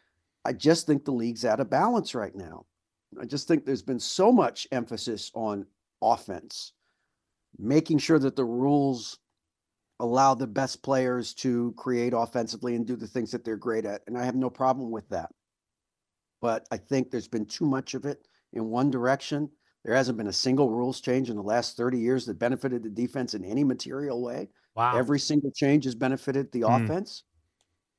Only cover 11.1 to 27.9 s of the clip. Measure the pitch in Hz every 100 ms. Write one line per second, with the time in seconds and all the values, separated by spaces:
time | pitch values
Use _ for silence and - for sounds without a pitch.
11.1 | 123 113 - 131 120 120 117 131 120 120
12.1 | 120 135 127 113 113 123 120 117 123 107
13.1 | 131 110 120 113 107 120 113 104 101 -
14.1 | 120 123 127 127 - 131 131 117 113 101
15.1 | 90 82 _ _ _ _ _ _ _ _
16.1 | _ _ _ 120 110 - 113 - 135 127
17.1 | 123 - 117 107 - 156 131 131 131 143
18.1 | 139 _ _ _ - 110 120 143 131 123
19.1 | 135 - 147 147 - _ _ - 123 127
20.1 | 113 104 92 127 131 135 113 123 127 -
21.1 | 127 123 104 101 117 117 - 120 127 113
22.1 | 131 123 92 120 131 135 120 110 104 120
23.1 | 139 120 107 92 120 143 117 - 135 143
24.1 | 120 123 131 202 _ _ - 120 123 127
25.1 | 143 - 147 139 - 139 147 131 117 131
26.1 | 135 - 135 127 123 110 120 113 170 208
27.1 | - - _ _ _ _ _ _